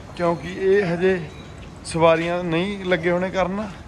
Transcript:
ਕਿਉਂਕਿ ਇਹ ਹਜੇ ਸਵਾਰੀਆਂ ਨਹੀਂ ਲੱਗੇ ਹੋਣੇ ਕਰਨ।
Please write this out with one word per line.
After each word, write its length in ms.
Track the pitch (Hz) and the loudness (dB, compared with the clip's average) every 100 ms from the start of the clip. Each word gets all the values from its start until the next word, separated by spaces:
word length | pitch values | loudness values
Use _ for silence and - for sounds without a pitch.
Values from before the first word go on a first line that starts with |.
| - - | -14 -2
ਕਿਉਂਕਿ 320 | 170 165 165 | 0 0 -6
ਇਹ 460 | 190 190 202 180 | -2 4 4 4
ਹਜੇ 260 | 170 185 185 151 - - - - - | 2 2 0 -4 -12 -16 -16 -16 -14
ਸਵਾਰੀਆਂ 600 | - 165 165 165 170 175 | -6 4 6 6 2 -2
ਨਹੀਂ 400 | 175 160 196 202 | 0 0 0 -4
ਲੱਗੇ 260 | 180 175 175 | 0 0 2
ਹੋਣੇ 200 | 175 185 | 0 0
ਕਰਨ। 380 | 185 180 202 208 - | 0 0 -2 -6 -12